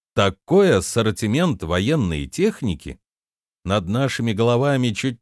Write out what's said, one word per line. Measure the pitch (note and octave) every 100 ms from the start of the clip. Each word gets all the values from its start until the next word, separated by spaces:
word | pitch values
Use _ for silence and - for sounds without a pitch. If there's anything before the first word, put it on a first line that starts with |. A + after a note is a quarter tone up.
| _ -
такой | G2 - - F3+ F#3+ G#2+
ассортимент | - A#2 A2 - G#2+ C3 F3+ G#2
военной | D#2+ F2+ G#2+ D#3+ F#2+ D#2 C2+
техники. | - G3+ G#3+ A2+ D2+ - C2+ _ _ _ _ _ _ F2+
Над | G#2 F2
нашими | A2+ C3+ - A#2
головами | G2+ A#2 A#2+ C#3 C#3 B2
чуть | G#2 C3+ B2